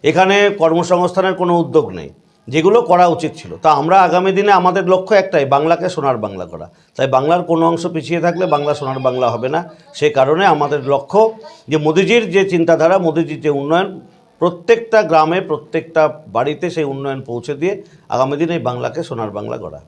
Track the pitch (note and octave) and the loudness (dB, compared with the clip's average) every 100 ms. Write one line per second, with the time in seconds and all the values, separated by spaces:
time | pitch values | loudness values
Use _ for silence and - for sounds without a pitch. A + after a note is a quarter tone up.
0 | D3+ D#3 F#3+ G3+ G3+ G3+ E3 E3 E3+ F3+ | 2 2 4 4 2 2 2 2 2 2
1 | F3 F#3 F#3 F3+ F3+ F3 D3+ D#3 A#2 F2+ | 2 0 -2 0 0 0 2 0 0 -8
2 | C#2+ - _ _ - C#3 E3+ A3+ A#3 F3 | -14 -18 _ _ -4 0 4 2 4 4
3 | F3 D#3+ D3+ - F2 A#2 D#3 C#3+ D#3 F#3+ | 4 2 -4 -8 -16 -2 2 2 4 4
4 | F3+ F3 F#3+ F#3 G#3 F#3+ F3+ F3+ F3+ F#3 | 4 2 2 2 4 4 4 0 2 0
5 | F#3 G#3 F#3+ D#3+ C3+ C#3 D#3 E3+ F3+ E3 | 4 2 2 0 2 2 2 0 -2 -2
6 | C#3 A#2+ G#2 F#2+ F2 E2+ D#2 _ _ - | -2 -2 -6 -8 -12 -12 -16 _ _ -4
7 | C3 C3 D3 F3 E3 E3 E3 E3 E3+ E3 | 0 2 2 0 2 0 2 0 -4 -6
8 | B2+ E3+ E3+ E3+ F3+ D3 D3 C#3+ C#3 C3 | -4 -2 0 0 0 0 0 -4 -4 -2
9 | B2+ B2+ B2 A2+ C3 D#3 F3 - _ - | -2 0 -2 -2 -4 -4 -6 -18 _ -2
10 | D3 C#3+ C3+ D#3+ G3 D3 C#3+ D3+ C3 C#3 | 0 2 2 4 2 2 0 -2 -2 -2
11 | - G3 A3 A3 - - - D3+ D3+ D#3 | 0 2 2 -2 -20 -20 -4 -2 0 0
12 | G3 A#3 G#3 F#3+ F#3+ F3 E3 D#3+ D#3+ F#3+ | 2 0 2 0 0 0 2 2 4 2
13 | E3+ D3+ D3 D3+ D3+ C#3 C#3+ E3 G3 - | 0 -2 -4 -4 -2 -2 0 -2 -2 -8
14 | - _ _ _ F3 F3 - A#3 A3+ A3 | -20 _ _ _ -4 -4 0 0 2 0
15 | F3 D#3+ D#3 F3+ E3+ D3+ - D#3+ D#3 D#3+ | 2 2 2 -2 -4 -8 -6 -8 -2 0
16 | D3+ - - A2 C3+ D3 F3 D#3+ C#3+ C3+ | 0 -2 -6 -4 -4 -4 -6 -4 -6 -6
17 | C3+ C3+ C3 A#2+ A#2+ D3 E3+ G3+ - - | -8 -8 -10 -10 -8 -6 -4 -6 -12 -20
18 | _ A#2+ C3+ C#3+ E3 E3+ A#2+ B2 B2 B2 | _ -2 -2 -2 -2 -2 -4 -4 -6 -8
19 | A#2 A#2 A2 G2+ A2 A#2+ E2+ D2 | -8 -8 -8 -8 -8 -10 -10 -16